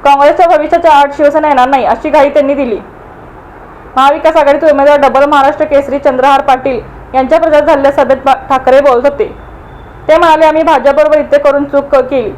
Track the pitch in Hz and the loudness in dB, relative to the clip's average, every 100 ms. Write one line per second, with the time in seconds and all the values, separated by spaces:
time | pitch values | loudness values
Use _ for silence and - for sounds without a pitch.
0 | 285 277 285 311 339 311 302 339 330 285 | 2 2 2 2 0 0 0 0 2 2
1 | 285 277 294 302 302 269 254 269 233 233 | 2 0 0 0 0 0 0 0 -2 -4
2 | 311 294 285 294 277 285 254 202 - - | -2 0 2 0 -2 -2 -4 -6 -12 -20
3 | - - - - - - - - - 254 | -20 -20 -20 -20 -20 -20 -20 -20 -10 -2
4 | 277 311 320 320 285 285 320 277 277 294 | 0 2 0 2 0 2 2 2 2 2
5 | 277 254 285 294 269 294 302 277 277 277 | 2 0 0 2 0 -2 -2 -2 -2 -4
6 | 285 254 269 277 277 262 269 247 - - | -2 0 0 0 0 -2 -2 -8 -10 -20
7 | - 262 262 320 320 302 294 285 277 277 | -6 -4 0 0 2 0 0 0 0 0
8 | 254 262 277 262 - 262 262 262 285 240 | -2 -2 0 -2 -2 -2 2 2 2 0
9 | 285 285 208 - - - - - - - | -2 -2 -8 -8 -20 -20 -20 -20 -20 -14
10 | - 320 339 311 320 311 320 294 254 285 | 0 2 2 2 2 2 0 0 0 2
11 | 302 302 285 285 285 277 285 277 277 277 | 0 0 0 0 0 -2 -2 -4 0 -2
12 | 254 277 208 | 0 -4 -6